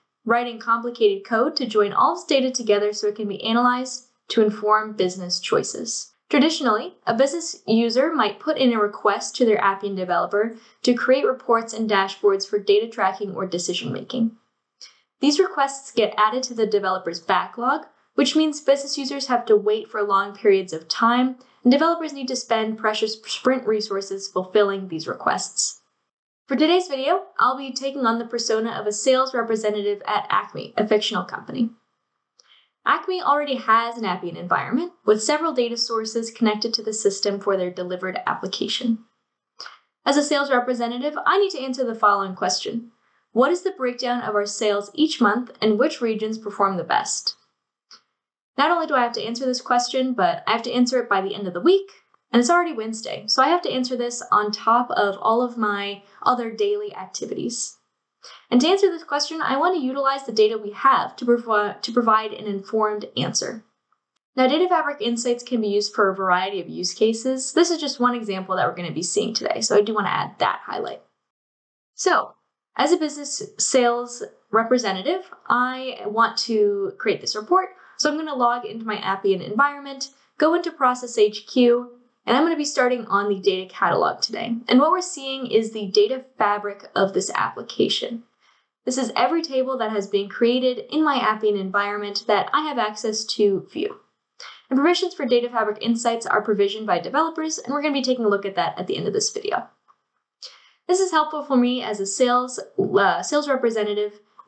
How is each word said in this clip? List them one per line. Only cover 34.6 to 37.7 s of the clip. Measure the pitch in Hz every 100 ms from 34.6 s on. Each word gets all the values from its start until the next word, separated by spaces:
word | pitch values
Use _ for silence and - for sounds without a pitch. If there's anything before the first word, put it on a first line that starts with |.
| - 269 349 -
with | - 214
several | - 302 320
data | 254 233 233
sources | - 226 220 233 226
connected | - 220 214 226
to | -
the | 220
system | 214 202 196 202 202
for | 202 190
their | 180